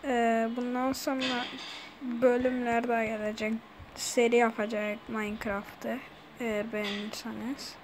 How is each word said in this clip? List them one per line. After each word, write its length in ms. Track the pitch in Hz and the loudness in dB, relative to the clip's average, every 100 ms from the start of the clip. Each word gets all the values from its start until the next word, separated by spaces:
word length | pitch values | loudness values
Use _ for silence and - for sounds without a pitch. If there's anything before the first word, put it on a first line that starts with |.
e, 440 | 285 247 233 226 226 240 | 2 4 4 4 2 0
bundan 360 | 247 247 262 | -2 0 0
sonra 520 | 262 - 269 262 247 247 262 - - - - | 0 -2 0 0 -2 -4 -8 -12 -12 -14 -10
bölümler 840 | 262 240 254 247 254 254 240 233 247 | -6 4 4 6 2 2 2 2 2
daha 160 | 233 | 0
gelecek. 480 | 220 220 214 220 220 226 - - - | 0 -2 -4 -2 -2 -2 -6 -20 -18
Seri 420 | - - - 233 240 | -8 0 4 6 8
yapacak 600 | 226 226 214 214 208 208 - | 6 2 -2 -2 -2 -4 -4
Minecraft'ı, 880 | 226 208 214 220 202 208 - 233 240 - - - - | -4 -4 -4 -4 -4 -6 -8 -6 -6 -8 -18 -20 -6
eğer 320 | 233 214 214 | -2 -2 -2
beğenirseniz. 1000 | 214 208 202 208 - 226 220 220 277 - - | -4 -4 -4 -6 -8 -8 -6 -6 -6 -8 -14